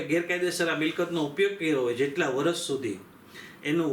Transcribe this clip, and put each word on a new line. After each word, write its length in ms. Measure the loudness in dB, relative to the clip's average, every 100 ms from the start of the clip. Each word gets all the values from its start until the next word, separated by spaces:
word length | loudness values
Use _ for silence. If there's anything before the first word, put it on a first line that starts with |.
| 2
ગેરકાયદેસર 560 | 0 0 0 0 0 0
આ 80 | 2
મિલકતનો 420 | 0 0 -2 0 -2
ઉપયોગ 260 | 2 0 2
કર્યો 240 | 0 2 2
હોય 100 | 2
જેટલા 340 | 0 0 0 2
વર્ષ 320 | 2 0 -2
સુધી, 320 | -2 -4 -6 -12 -20 -20 -20 -20 -8
એનું 260 | -2 0 2